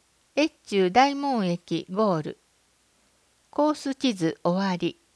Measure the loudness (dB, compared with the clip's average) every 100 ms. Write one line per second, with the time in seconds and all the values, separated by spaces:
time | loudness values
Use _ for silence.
0 | _ _ _ 0 0 -2 -4 0 2 4
1 | 4 2 -2 0 0 -2 -4 -6 -4 -2
2 | 0 0 -4 -12 _ _ _ _ _ _
3 | _ _ _ _ _ -2 0 0 -6 -2
4 | -2 0 -2 -2 -2 -2 -2 -2 -4 -8
5 | _